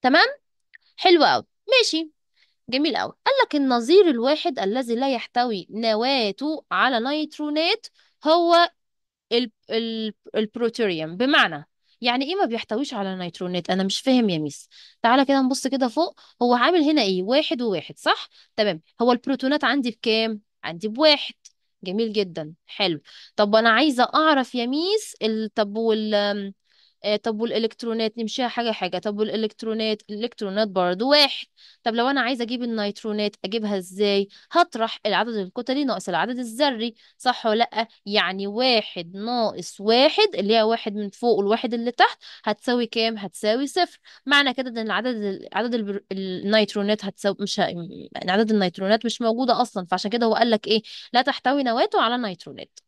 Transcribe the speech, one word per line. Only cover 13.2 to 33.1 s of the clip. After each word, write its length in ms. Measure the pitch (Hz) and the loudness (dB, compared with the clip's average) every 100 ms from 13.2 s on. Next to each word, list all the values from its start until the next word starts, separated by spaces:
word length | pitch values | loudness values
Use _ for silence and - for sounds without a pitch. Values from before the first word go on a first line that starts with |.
| 175 - 180 180 175 | -8 -8 -4 -4 -2
انا 120 | 185 | 0
مش 160 | 190 - | 0 -2
فاهم 300 | - 254 220 | 2 4 4
يا 80 | 165 | 0
ميس. 300 | 151 - - - - _ | -4 -8 -20 -20 -20 _
تعالى 220 | 226 262 | 2 4
كده 160 | 269 277 | 4 2
نبص 260 | 254 269 262 | 2 0 -2
كده 220 | 269 254 | -2 -2
فوق، 320 | 262 339 - - _ | 0 -2 -4 -20 _
هو 120 | 240 | 2
عامل 280 | 247 254 359 | 4 4 4
هنا 200 | 285 302 | 4 4
ايه؟ 200 | 202 185 | 2 0
واحد 400 | 190 269 302 262 | 2 0 0 -2
وواحد، 360 | 240 180 - 160 | -2 -4 -6 -6
صح؟ 300 | 302 415 - _ _ - | -2 -2 -4 _ _ -2
تمام، 260 | 208 160 _ _ | -2 -2 _ _
هو 100 | 240 | 2
البروتونات 520 | 247 - 262 262 302 | 2 0 -2 -2 0
عندي 260 | 285 190 240 | 0 0 -2
بكام؟ 500 | 220 233 220 226 214 _ _ | -4 0 0 0 -4 _ _
عندي 240 | - 165 214 | -14 -8 -8
بواحد. 460 | 220 311 294 - - - _ _ _ | 2 4 4 0 -14 -20 _ _ _
جميل 300 | 185 190 226 | -8 -4 -2
جدًا، 420 | 208 190 165 151 165 _ | -2 -4 -6 -12 -14 _
حلو. 340 | - 196 156 _ - - - | -4 -2 -2 _ -20 -12 0
طب 180 | 208 220 | 4 4
انا 140 | 233 | 4
عايزه 320 | 226 311 240 240 | 4 2 2 2
اعرف 400 | - 311 285 254 | 4 4 4 0
يا 120 | 247 240 | -4 -2
ميس 480 | 285 359 427 - - | -2 0 -2 -4 -6
ال-، 280 | 220 220 220 | -4 -2 -4
طب 220 | - 208 208 | -2 -2 0
وال-، 760 | 226 220 214 208 202 202 196 - _ _ _ _ | 0 0 2 0 0 -2 -8 -14 _ _ _ _
آه، 120 | 196 214 | -4 -2
طب 240 | 233 214 | -2 -4
والإلكترونات؟ 800 | 233 214 226 - 240 226 220 226 | -2 -2 -4 -4 -6 -2 -4 -4
نمشيها 300 | 220 - 240 | -8 -4 -4
حاجة 240 | 240 240 | -2 -4
حاجة. 260 | 214 185 180 | -2 -4 -4
طب 200 | 214 208 | -6 -4
والإلكترونات؟ 840 | 214 214 220 - 226 220 220 214 - | -2 -2 -4 -6 -6 -2 -2 -4 -6
الإلكترونات 580 | 208 233 - 202 196 220 | -8 -8 -6 -6 -2 -2
برضو 420 | 185 180 180 254 | 0 0 0 2
واحد. 360 | 294 277 - - _ - _ | 4 4 0 -14 _ -20 _
طب 120 | 240 | -4
لو 140 | 226 247 | 0 0
أنا 120 | 277 | 0
عايزة 220 | 233 262 | -2 -4
أجيب 180 | 233 247 | -4 -4
النيترونات، 720 | 240 226 202 202 220 | -4 -4 -4 -6 -6